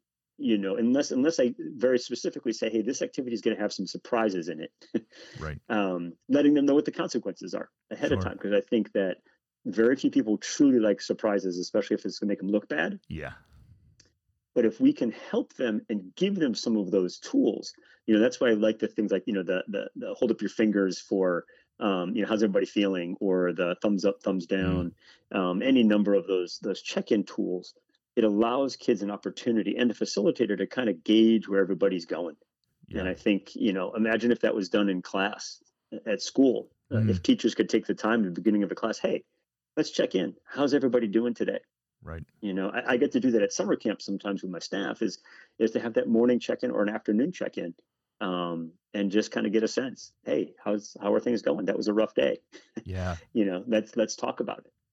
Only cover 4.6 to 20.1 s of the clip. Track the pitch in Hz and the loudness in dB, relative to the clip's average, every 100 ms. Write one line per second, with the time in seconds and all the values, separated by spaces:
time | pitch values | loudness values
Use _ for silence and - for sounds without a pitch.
4.6 | 80 - - 110 - - - - 78 71 | -12 -16 -8 -8 -8 -16 -20 -12 -10 -10
5.6 | - 110 95 90 85 - - 139 147 147 | -4 -2 0 -2 -6 -12 0 4 6 4
6.6 | 139 143 147 - 175 123 101 - 92 - | 4 4 2 -4 -4 -4 -6 -8 -10 -10
7.6 | - _ _ - 143 127 95 - 98 101 | -10 _ _ -8 -2 -2 -2 -6 0 0
8.6 | - 117 104 107 95 - _ _ _ _ | 2 0 2 0 0 -4 _ _ _ _
9.6 | - 98 117 135 143 139 110 104 - - | -6 2 4 4 2 2 2 0 -2 2
10.6 | 143 123 107 98 - 101 110 101 92 90 | 4 6 4 2 -2 -2 0 0 0 -4
11.6 | 87 107 - 107 98 - 104 101 95 104 | -2 -2 0 -2 -4 -6 -4 -4 0 -2
12.6 | - 147 175 202 - 78 71 - _ - | -2 -2 -2 -6 -10 -10 -10 -14 _ -20
13.6 | - - _ _ _ _ _ _ _ - | -20 -20 _ _ _ _ _ _ _ 0
14.6 | 220 - - - 113 - - 220 - - | 0 4 4 4 -2 -4 -4 -4 -4 -4
15.6 | 123 107 - 104 92 - 190 202 143 101 | -2 -2 -4 -6 -6 -2 0 2 0 0
16.6 | 123 110 90 98 90 - - 277 143 - | 0 0 2 2 2 -4 -2 2 2 0
17.6 | - - _ _ - 107 123 - 127 107 | -8 -18 _ _ 2 4 4 2 2 4
18.6 | 107 107 107 - 104 - - 98 87 92 | 2 0 -2 -2 0 0 0 -2 -2 -2
19.6 | - 98 - - 113 | -2 -6 -6 -10 -10